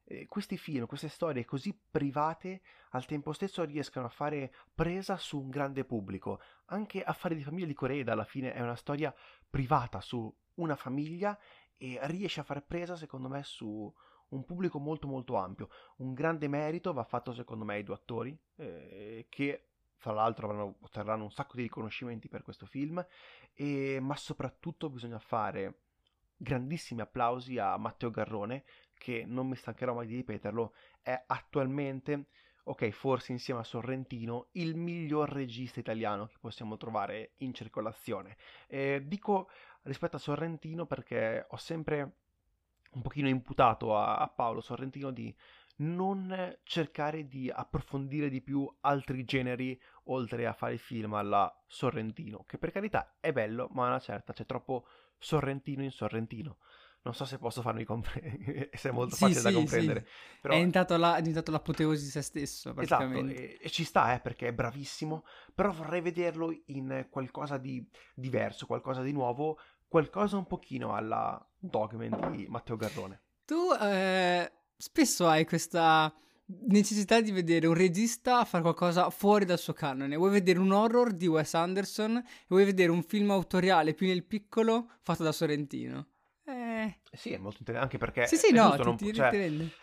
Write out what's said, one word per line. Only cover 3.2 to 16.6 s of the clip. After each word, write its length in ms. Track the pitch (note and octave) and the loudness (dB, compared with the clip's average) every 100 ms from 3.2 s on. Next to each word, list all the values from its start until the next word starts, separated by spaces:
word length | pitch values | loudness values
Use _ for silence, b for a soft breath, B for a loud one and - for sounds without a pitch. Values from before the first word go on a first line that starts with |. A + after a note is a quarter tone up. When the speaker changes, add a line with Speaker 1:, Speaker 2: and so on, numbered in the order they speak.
| C#3+ | -6
Speaker 1:
stesso 300 | D3+ G3 - | -6 -6 -2
riescano 420 | D#3+ D3 C3+ - A#2+ | -4 -4 -6 -6 -8
a 40 | |
fare 420 | - D3 D3+ C3 b b | -4 -4 -4 -6 b b
presa 420 | - E3 F3+ F#3+ F#3 | -2 -2 -2 -4 -6
su 220 | - D3 | -4 -8
un 120 | C3+ | -6
grande 340 | C3+ C#3 C3+ | -4 -2 -2
pubblico. 560 | B2+ A#2 G2 F#2+ - G2 b b _ | -4 -4 -4 -6 -6 -8 b b _
Anche 360 | G3 G#3 G3 | -8 -6 -6
Affari 340 | - - F#3+ D#3+ | -6 -4 -4 -4
di 80 | |
famiglia 220 | C#3 E3 F3 | -4 -6 -6
di 80 | |
Coreeda 380 | C#3+ C3 C#3+ A#2+ | -2 -2 -2 0
alla 120 | A2+ | -2
fine 280 | G#2 C3+ C3 | -2 -6 -6
è 80 | - | -4
una 160 | A#2+ A#2+ | -6 -6
storia 380 | - C#3+ D3 b b b _ | -6 -4 -4 b b b _
privata 520 | C#3 B2+ D3 A#2+ F#2+ | -4 2 2 0 -6
su 340 | - B2 A2 - _ | -8 -6 -6 -10 _
una 200 | - E3+ D3 | -6 -4 -4
famiglia 640 | - C3+ D3+ E3+ G3+ G#3 b b b _ | -4 -4 -4 -4 -4 -4 b b b _
e 220 | C3 B2 | -12 -6
riesce 380 | C#3 F3+ G3 - | -6 -4 -4 -6
a 40 | |
far 200 | C#3+ C#3+ | -6 -8
presa, 320 | C#3+ F3 E3+ F3 | -6 -8 -6 -10
secondo 320 | D#3 C3+ C3 | -12 -10 -8
me, 160 | C#3 | -8
su 500 | C#3 - A2+ G#2+ G#2 b b b b | -10 -10 -10 -8 -10 b b b b
un 140 | C3+ | -12
pubblico 340 | C3 F3 F3+ D#3 | -10 -4 -4 -4
molto 280 | C#3+ D#3 C#3+ | -6 -6 -6
molto 300 | C3+ A#2+ A#2 | -8 -4 -4
ampio. 320 | F#2 G2 - b b b | -4 -8 -14 b b b
Un 160 | C3 | -10
grande 360 | B2+ D#3+ E3 D3 | -4 -2 -2 -2
merito 440 | C#3+ | -2